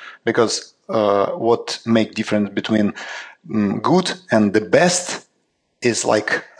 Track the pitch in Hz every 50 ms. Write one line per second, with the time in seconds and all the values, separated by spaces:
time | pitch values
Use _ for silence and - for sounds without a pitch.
0 | - - - - - 113 113 123 113 101 - - - - _ _ _ - - 113
1 | 104 101 101 101 98 - - - 113 117 117 117 - - - - - 117 113 113
2 | 107 - - - 107 - 107 107 104 98 101 107 - - 110 107 104 95 - -
3 | - - - - - - - _ - 165 110 107 104 98 - - - 135 165 185
4 | 180 - - - - - 117 110 104 101 95 107 107 - - 143 175 180 - -
5 | - - - - - _ _ _ _ _ _ _ _ _ _ _ - 120 107 -
6 | - 123 110 107 104 - - - - - -